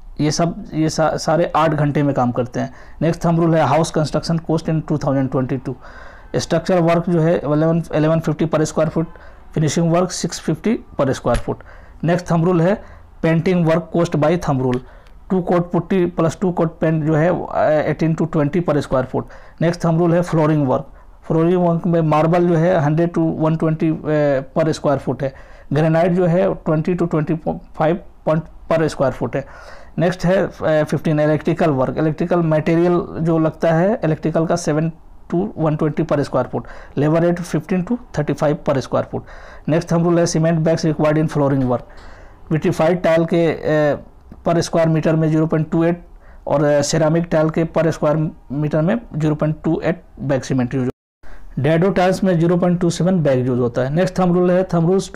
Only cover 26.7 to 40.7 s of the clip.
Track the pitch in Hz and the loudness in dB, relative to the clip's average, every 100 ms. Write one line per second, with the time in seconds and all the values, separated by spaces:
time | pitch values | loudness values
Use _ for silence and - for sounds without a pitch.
26.7 | 156 170 175 170 160 151 160 165 165 - | 0 0 0 0 0 -2 -4 -4 -8 -8
27.7 | - 156 208 - - 170 160 - - - | -2 0 -2 -6 -8 -2 -2 -2 -10 -2
28.7 | 165 151 - 135 - 120 139 - - - | 0 0 0 -2 -2 -4 -6 -8 -14 -18
29.7 | - - - 170 175 170 190 170 - 135 | -18 -10 -2 -2 0 2 2 0 -2 0
30.7 | 156 151 156 175 151 151 151 - 160 165 | 0 0 -2 0 2 2 2 0 0 2
31.7 | 131 127 127 156 143 175 180 160 156 156 | 2 0 0 -2 0 0 0 2 0 2
32.7 | 165 175 175 - 90 165 165 156 - 165 | 2 2 0 -2 -4 0 2 0 0 0
33.7 | 160 190 - 156 156 156 160 160 139 - | 2 2 0 -2 -2 -2 0 0 -2 0
34.7 | 151 160 - - - - 175 208 - 156 | 0 -2 -6 -18 -18 -4 -2 -2 -2 -2
35.7 | 151 156 165 156 147 127 131 120 - - | 0 -2 -2 -2 0 0 -2 -2 -6 -10
36.7 | - - - 151 165 170 175 170 156 - | -16 -8 -2 2 2 2 0 -2 -4 -2
37.7 | 185 175 240 - - 147 143 151 151 - | -2 -2 -6 -6 -6 -4 0 0 0 0
38.7 | 135 - 123 123 120 - - - - - | -2 0 -2 -2 -8 -10 -18 -18 -10 -2
39.7 | 165 170 170 170 170 170 160 160 165 160 | -2 0 0 2 2 2 2 2 2 0